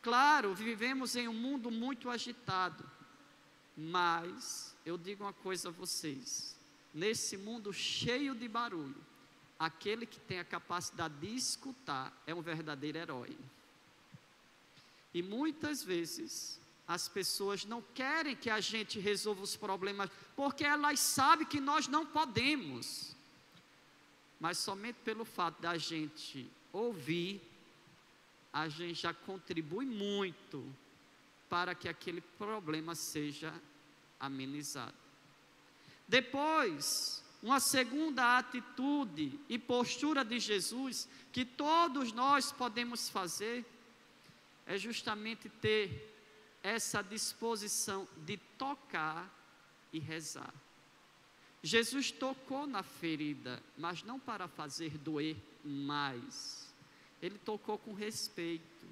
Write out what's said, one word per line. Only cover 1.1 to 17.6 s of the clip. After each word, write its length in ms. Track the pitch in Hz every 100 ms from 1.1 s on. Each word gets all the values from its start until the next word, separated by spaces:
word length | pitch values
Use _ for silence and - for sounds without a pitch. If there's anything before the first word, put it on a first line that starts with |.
| 240
em 120 | 233
um 60 |
mundo 380 | 226 247 277 233
muito 380 | 226 247 247 240
agitado, 800 | 240 240 240 - 190 185 156 - - - - - - - - - -
mas 1000 | 160 180 175 170 170 202 - - - - -
eu 120 | 175
digo 260 | 175 202
uma 100 | 202
coisa 360 | - 185 185 180
a 20 |
vocês, 840 | 170 185 - 156 131 - - - - - - -
nesse 440 | 151 202 226 - 196
mundo 340 | 202 233 208
cheio 640 | 180 - - 240 247 285 247
de 120 | 233
barulho, 560 | 226 240 180 139 139 - - - - - -
aquele 480 | 160 - 202 226 233
que 140 | -
tem 200 | - 185
a 60 | 175
capacidade 680 | 175 - 175 - - 170 147
de 200 | 175 247
escutar 760 | 247 - 269 254 - 139 131 - -
é 80 | 170
um 60 |
verdadeiro 560 | 165 160 160 139 147 151
herói. 400 | 165 131 120 - 131 - - - - - - - - - - - - - - - -
E 100 | 170
muitas 600 | 185 220 311 294 302 285
vezes 760 | 180 180 165 - - - - - - - -
as 200 | 175 -
pessoas 580 | - - - 196 202